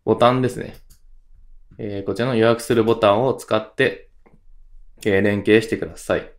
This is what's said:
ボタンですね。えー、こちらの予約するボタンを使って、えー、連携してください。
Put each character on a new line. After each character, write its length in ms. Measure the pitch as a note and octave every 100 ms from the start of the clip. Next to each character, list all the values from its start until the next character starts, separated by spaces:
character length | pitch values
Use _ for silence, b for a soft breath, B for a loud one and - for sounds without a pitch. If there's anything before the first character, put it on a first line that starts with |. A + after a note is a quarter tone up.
| -
ボ 100 | A2
タ 160 | A#2+
ン 100 | B2+
で 80 | B2
す 100 | -
ね。 160 | - - - _ - - - - - - - -
え 220 | A2 G2+
ー、 20 | G2
こ 80 |
ち 80 | G2
ら 60 | B2+
の 80 | A#2
予 100 | A2+
約 160 | A#2
す 120 | -
る 100 | A2+
ボ 120 | A2 A2+
タ 140 | G#2
ン 160 | G#2 C3
を 80 |
使 220 | - - A2
っ 180 | -
て、 360 | - B2 F#2+ - - _ _ - - - - - - A2
え 140 | G2
ー、 20 |
連 240 | G#2 G2+ G2
携 160 | A2
し 80 | A2
て 80 | G#2
く 80 | D#2+
だ 100 | -
さ 220 | - F2+
い。 140 | -